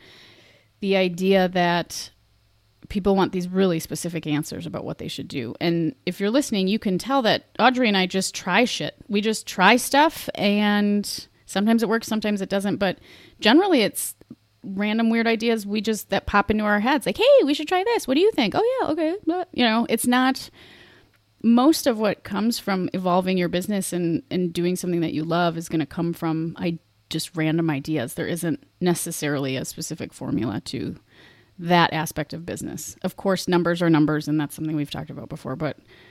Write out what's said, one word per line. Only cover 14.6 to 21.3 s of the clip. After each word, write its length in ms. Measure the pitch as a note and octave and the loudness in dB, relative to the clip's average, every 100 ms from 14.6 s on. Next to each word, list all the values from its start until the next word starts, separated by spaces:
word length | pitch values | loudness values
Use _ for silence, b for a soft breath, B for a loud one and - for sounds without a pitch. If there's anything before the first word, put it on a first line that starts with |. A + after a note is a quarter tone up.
random 460 | - G3 G#3 A3 A3+ | -10 -4 -2 0 2
weird 180 | A3+ A3+ | 2 2
ideas 400 | A3 A#3 A3+ G3+ | 0 0 -2 -2
we 140 | G#3+ | -4
just, 300 | G#3+ G#3+ - | -2 -4 -2
that 160 | G3 - | -4 0
pop 240 | G#3 G#3 | 0 2
into 140 | G#3+ | 0
our 160 | G#3+ G#3 | 2 2
heads. 260 | A3+ D4 - | 2 0 0
Like, 120 | - | 2
"Hey, 260 | A#4+ C#5 | 6 6
we 100 | C#4+ | 6
should 140 | D4+ D4+ | 0 0
try 160 | F#4 | 0
this. 240 | G#4 A#4 - | 0 -2 0
What 60 | |
do 60 | C4 | 2
you 120 | G#4 | 4
think?" 220 | G#4 G#3 - | 2 0 2
"Oh, 220 | A4+ C5 | 0 0
yeah, 80 | - | -2
okay." 280 | D#4+ D#4+ G4 | 0 -2 -2
Blah. 200 | D#4 F4+ E4+ | -2 -4 -4
You 120 | - | 0
know, 220 | A#3+ A3 A#3 | 2 2 0
it's 180 | A3+ A#3+ | 0 2
not, 440 | B3 B3+ C4+ - b b b b b b _ _ | 2 2 0 -8 b b b b b b _ _